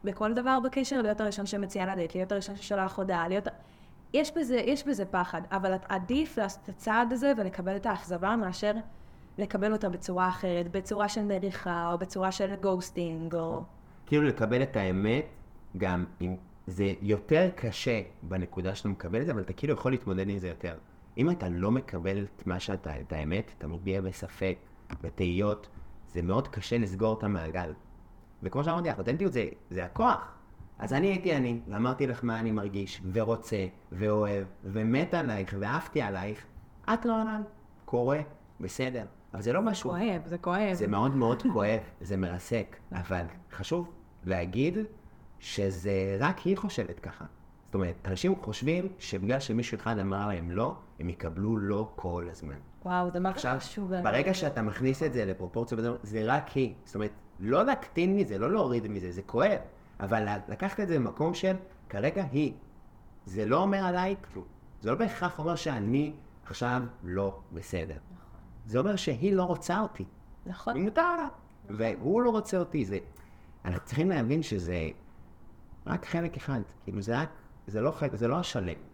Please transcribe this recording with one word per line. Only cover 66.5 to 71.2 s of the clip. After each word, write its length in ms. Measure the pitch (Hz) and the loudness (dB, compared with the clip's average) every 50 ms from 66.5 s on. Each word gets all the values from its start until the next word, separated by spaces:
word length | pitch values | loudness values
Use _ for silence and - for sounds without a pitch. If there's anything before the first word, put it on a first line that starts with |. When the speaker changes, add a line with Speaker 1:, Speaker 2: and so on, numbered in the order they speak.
| 98 - 120 123 123 123 120 117 - - - | -4 -2 0 2 2 0 0 -4 -8 -10 -8
Speaker 2:
לא 360 | 90 90 95 101 98 - - - - 80 | -2 0 0 0 0 -2 -4 -14 -12 -12
בסדר. 420 | 82 - - - 90 80 78 76 71 - - - | -12 -8 -4 -4 -4 -2 -4 -8 -10 -12 -16 -18
Speaker 1:
נכון. 260 | - - - - - - - - - - | -18 -18 -18 -20 -18 -18 -18 -18 -16 -10
Speaker 2:
זה 140 | 110 107 127 | 0 0 2
אומר 160 | 147 202 208 | 2 2 2
שהיא 380 | 185 - 165 131 113 151 202 196 | 2 0 0 0 2 2 4 4
לא 100 | 190 180 | 4 4
רוצה 360 | 175 175 - - - 175 202 | 2 0 -2 0 -2 0 0
אותי. 260 | 220 - - - 92 - - - - - - - - | 0 -2 -4 -8 -10 -10 -10 -20 -20 -20 -20 -16 -12
Speaker 1:
נכון. 300 | 180 180 - - - - | -12 -12 -6 -4 -2 0
Speaker 2:
היא 80 | 139 185 | 0 0
מותר 320 | 214 214 330 330 359 349 | 2 4 4 4 4 2
לה. 120 | 330 | 0